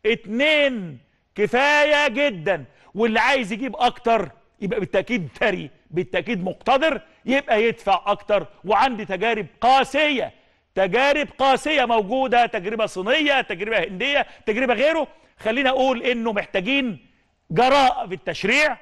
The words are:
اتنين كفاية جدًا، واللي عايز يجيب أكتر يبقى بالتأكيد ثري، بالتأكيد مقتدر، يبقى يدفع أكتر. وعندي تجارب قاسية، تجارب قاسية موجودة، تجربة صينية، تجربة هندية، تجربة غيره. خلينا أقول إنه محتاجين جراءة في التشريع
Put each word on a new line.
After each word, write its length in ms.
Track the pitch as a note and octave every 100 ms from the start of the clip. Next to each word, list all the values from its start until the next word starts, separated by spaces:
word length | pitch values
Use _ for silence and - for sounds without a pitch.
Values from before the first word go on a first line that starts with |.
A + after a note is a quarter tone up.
| G#3+
اتنين 920 | A3+ G3 A3+ D4+ D4+ C#4+ A#3+ F3 C3 _ _ _
كفاية 720 | - G#3 A#3+ C#4+ D4 D4 D4 D4
جدًا، 560 | A3+ C#4+ F#3+ D#3 E3+ B2 _ -
واللي 260 | F#3+ A3+ A3
عايز 320 | A#3+ C4+ G3+
يجيب 240 | G#3 C4 -
أكتر 520 | B3 - - A3+ E3 - _ _
يبقى 200 | G3 A#3
بالتأكيد 480 | F#3 G3+ - A#3+ D3 -
ثري، 300 | A#3 F3+ D#3 _ _
بالتأكيد 540 | D#3+ F3+ F#3 F3 A#3
مقتدر، 560 | F#3 - - C4 D#4+ B3+ - _
يبقى 400 | - C4+ - A3
يدفع 380 | A#3 A3+ - F3+ -
أكتر. 400 | G3+ - G3+ D3+ -
وعندي 400 | F3 G#3 C4 A3
تجارب 420 | G#3 F#3 A3 A3 F3+ _
قاسية، 720 | A#3+ C4+ B3 C#4 D4+ C4 D3 _ _ _ _
تجارب 540 | - F#3+ A3+ C#4 D4 C4 -
قاسية 460 | C4+ C4 D4 D4+
موجودة، 600 | A#3+ A#3 F#3+ C4 C4 A#3+ A#3
تجربة 400 | G#3+ F3+ A3 G#3
صينية، 540 | F#3 F#3+ D4+ D4 C#4
تجربة 380 | - F3+ G#3 A3
هندية، 480 | E3+ F#3 C4 C#4+ A3+ - -
تجربة 280 | G#3+ C4
غيره. 340 | A3 C#4+ E4 C4 - _ _
خلينا 320 | G#3+ A#3+ C4+
أقول 320 | C4 C4 A#3+
إنه 300 | - A#3+ A3+
محتاجين 760 | G3+ - G3 F#3 C#4 B3+ D#3+ _ _ _ _ _
جراءة 560 | E3 B3 C#4+ C4 - F3
في 80 |
التشريع 640 | F#3 - D#3 G3 C4 D4+ A#3